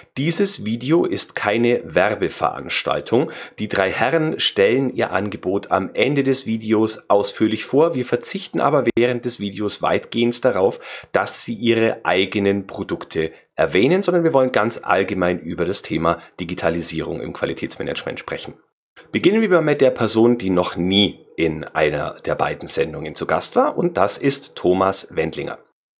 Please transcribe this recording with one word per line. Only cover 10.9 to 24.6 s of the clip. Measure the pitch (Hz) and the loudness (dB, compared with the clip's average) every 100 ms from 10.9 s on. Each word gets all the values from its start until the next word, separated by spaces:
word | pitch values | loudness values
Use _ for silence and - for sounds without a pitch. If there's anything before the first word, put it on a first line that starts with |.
| - - | -16 -4
dass | 92 104 - | -2 0 0
sie | - | -2
ihre | 107 117 113 110 - | 0 2 4 2 0
eigenen | - 92 98 104 98 98 98 | 0 2 2 2 2 0 -4
Produkte | - - 170 - 80 80 - _ | -10 -6 -6 -4 -4 -4 -6 _
erwähnen, | - 78 - 131 185 | -2 2 4 4 4
sondern | 190 175 | 2 2
wir | 165 | 4
wollen | 139 131 | 4 2
ganz | 113 113 - | 2 0 -2
allgemein | - 92 95 92 90 90 | 0 0 0 0 0 0
über | 82 80 85 | -4 -4 -2
das | - | -2
Thema | - 80 82 82 - - | -4 0 0 -2 -6 -12
Digitalisierung | 87 87 85 85 80 80 73 82 | -8 -2 -2 -2 -4 -6 -6 -6
im | 58 | -8
Qualitätsmanagement | - 69 - - - 71 69 - - | -6 -6 -6 -8 -8 -8 -6 -8 -10
sprechen. | - - - - _ _ _ - - | -10 -10 -10 -16 _ _ _ -20 -8
Beginnen | 151 165 220 | 0 2 2
wir | 214 175 | 2 2
mit | 151 139 | 2 2
der | 131 | 2
Person, | 127 110 110 120 120 | 2 2 4 4 4
die | 95 | 2
noch | 90 87 - | 0 0 -2
nie | 90 98 98 - - - | 2 4 2 0 -12 -2
in | 80 78 | -2 -2
einer | 76 80 76 73 78 - 82 | -6 0 0 0 -6 -8 -6
der | 76 | -2
beiden | 76 76 - | -2 -4 -4
Sendungen | - 78 76 78 76 | -2 -2 -4 -8 -6
zu | 82 | -2
Gast | 80 - 240 | 0 2 2
war, | 262 - | 0 0
und | 175 175 | -2 2
das | 101 - | 0 2
ist | 139 - - | 0 0 -6
Thomas | - | -2